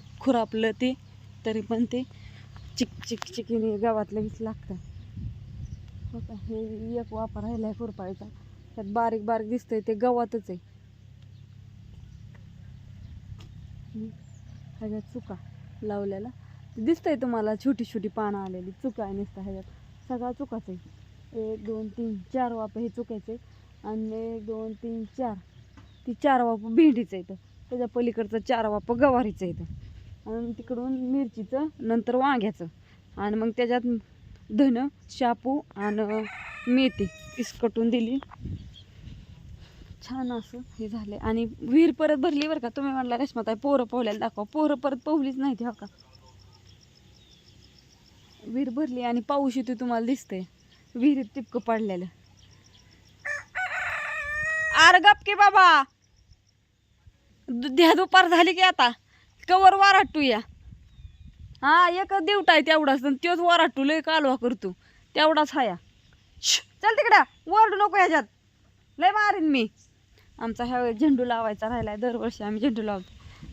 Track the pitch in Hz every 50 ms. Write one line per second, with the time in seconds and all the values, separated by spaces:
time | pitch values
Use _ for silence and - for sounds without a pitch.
0 | - - - - - 269 254 233 220 - - 220 220 220 208 - 254 254 262 -
1 | - - - - - - - - - 226 220 220 208 208 226 226 240 226 240 247
2 | 254 - - - - - - - - - - - - - - - 247 - - -
3 | - - 233 214 - - - 240 220 - 233 226 220 220 208 202 214 233 220 214
4 | 208 - 208 220 214 214 - - 220 220 220 - - - 190 170 - - - -
5 | - - - - - - - - - - - - - - - - - - - -
6 | - - - 233 220 - 226 196 - - 226 220 220 214 220 208 220 226 240 240
7 | 233 208 220 220 226 220 - 214 202 226 240 220 220 214 202 208 233 214 190 -
8 | 190 185 190 - 202 214 - - - - - - - - - 226 208 196 208 233
9 | 233 233 226 220 208 220 226 220 220 214 240 247 - - 233 220 190 233 220 202
10 | 240 247 247 240 240 226 - 226 - - 180 180 - - - - - - - -
11 | - - - - - - - - - - - - - - - - - - - -
12 | - - - - - - - - - - - - - - - - - - - -
13 | - - - - - - - - - - - - - - - - - - - 220
14 | 220 226 - - - - - - - - - - - - - - 220 214 214 214
15 | 208 - - 247 - - 196 - - - - - - - - - 214 214 202 202
16 | 202 202 190 196 214 254 - - - - - - - - - 240 214 269 330 -
17 | - 359 302 233 262 247 233 220 220 214 220 208 - 269 254 - 233 - - 220
18 | 185 208 - 226 214 208 202 196 190 190 185 180 180 190 190 - - 262 214 -
19 | 214 196 196 196 202 - - 196 190 202 190 190 185 - - - - - - -
20 | - - 254 233 247 247 247 - 285 - 233 226 - - 185 175 - - - -
21 | - - - - - - - 226 220 220 220 214 208 214 220 214 220 214 190 -
22 | 233 226 214 190 180 - - 262 254 240 233 226 220 202 - 220 233 233 - 240
23 | 233 - 226 208 - - 226 240 - - - - - - - - - 214 214 220
24 | 220 220 220 220 226 226 226 226 208 214 220 220 220 220 214 208 - 233 226 226
25 | 220 208 - - 262 233 208 185 - - - - - - - - - - - -
26 | - 254 226 - - 285 269 247 240 233 226 208 214 226 226 262 320 302 240 240
27 | 220 - 196 185 170 - 190 180 - - - - - - 254 247 247 233 - 240
28 | 247 233 214 226 220 196 220 226 190 - 247 226 220 214 208 208 - - 240 233
29 | 285 277 254 240 254 214 196 - 190 175 - - 170 - - - - - - -
30 | - - - - - 214 220 233 240 233 220 233 233 - 254 233 247 262 262 254
31 | 254 247 262 277 277 220 - 220 208 - 254 269 302 311 - - - 226 226 233
32 | 220 247 240 254 262 285 277 240 196 220 - - 175 160 - - - - - -
33 | - - - 190 196 208 214 220 220 233 226 - 240 233 247 247 226 247 240 220
34 | - - - - - - - - - - 214 214 285 269 233 - 269 285 - -
35 | - - - - 262 240 240 226 - 254 269 294 - - - 202 202 208 208 214
36 | 214 202 214 220 220 208 - - - - - - - 240 247 262 262 262 - -
37 | 196 - - - - - - 254 233 - - - - 226 - 220 226 233 226 240
38 | 226 226 254 269 - - - - - - - - - - - - - - - -
39 | - - - - - - - - - - - - - - - - - - - -
40 | - - 254 262 254 247 240 226 220 - 240 247 247 - - - 220 208 220 226
41 | 214 202 208 - 202 220 220 226 233 220 233 - - 226 254 311 330 - 247 -
42 | 311 302 302 262 262 349 302 285 294 311 320 302 233 233 - 285 277 277 269 262
43 | 254 247 233 233 285 269 - 233 214 226 226 214 - 285 285 262 247 220 240 254
44 | 240 214 214 214 220 226 - 202 208 - - 311 311 302 294 247 285 277 269 247
45 | - 302 311 311 269 269 254 262 269 277 247 190 233 240 214 - 202 202 _ _
46 | _ _ - - - - - - - - - _ - - - - _ _ _ _
47 | _ - - - - - - - _ _ - - - - _ _ _ _ _ _
48 | _ _ _ - - - - - - 214 226 262 277 262 226 277 311 254 247 247
49 | 247 240 233 240 220 - 277 285 277 262 226 262 226 240 247 214 254 240 240 226
50 | 233 226 269 - - - 202 185 185 - _ _ _ _ _ _ _ _ - 240
51 | 240 294 285 269 247 208 - 277 220 - - 233 - 233 226 220 220 202 190 175
52 | 185 175 - _ _ _ _ _ - - - - _ _ _ - - - _ _
53 | _ _ - _ - 571 587 571 - _ - 740 740 719 - 740 740 587 640 622
54 | 605 622 605 622 587 587 605 605 622 622 640 640 622 - - 311 320 339 370 370
55 | 320 415 415 - - 403 403 349 415 403 392 381 370 349 320 294 269 - _ _
56 | _ _ _ _ _ _ - _ _ _ _ _ _ _ _ _ _ _ _ _
57 | _ - - _ _ _ _ _ _ - 240 240 247 294 254 302 339 320 349 320
58 | 370 - - 370 359 339 349 330 349 359 349 359 370 370 359 - 262 240 233 -
59 | _ _ _ _ _ _ _ _ - - 359 381 381 370 381 392 392 392 381 381
60 | 392 - - 311 285 254 220 214 - - - - - - - - - - - -
61 | - - - - - - - - - - - - 269 277 311 349 359 349 349 370
62 | 392 - 392 392 320 349 415 403 339 - 330 311 247 320 320 311 302 277 269 262
63 | 247 285 269 262 - 349 349 330 349 349 349 339 330 320 - 269 269 277 311 320
64 | - 320 320 320 294 262 262 - 233 240 247 - - 185 180 _ _ _ _ _
65 | _ _ - - 302 311 320 302 302 - 269 285 254 208 175 175 _ _ _ _
66 | _ _ _ _ _ _ _ - - - - - - _ _ _ - 427 453 571
67 | - 466 440 381 262 - _ _ - 320 370 427 440 427 403 392 415 415 330 403
68 | 359 349 320 294 220 - _ _ _ _ _ _ _ _ _ _ _ _ _ -
69 | 330 381 403 427 415 415 381 381 320 311 277 254 220 214 _ _ - _ _ _
70 | _ _ _ _ _ _ - - 226 233 214 - 240 240 254 247 247 240 233 214
71 | 311 302 277 240 247 240 233 226 226 220 214 - 220 220 247 233 220 214 208 208
72 | 233 247 233 226 220 240 - - 208 208 214 214 226 285 220 226 214 208 202 190
73 | 185 - - - - - - - - -